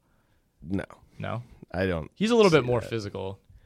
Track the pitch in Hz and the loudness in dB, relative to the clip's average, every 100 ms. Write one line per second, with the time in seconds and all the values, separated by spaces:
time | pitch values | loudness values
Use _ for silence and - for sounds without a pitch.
0 | _ _ _ _ _ _ 73 95 - - | _ _ _ _ _ _ -6 -6 -6 -12
1 | - - 101 110 123 - - 87 95 85 | -20 -12 -8 -8 -10 -20 -10 -4 -2 -2
2 | 73 - 214 240 202 156 123 120 - 113 | -6 -4 2 6 6 6 4 -2 -2 -6
3 | 101 98 95 101 _ - | -8 -8 -10 -10 _ -20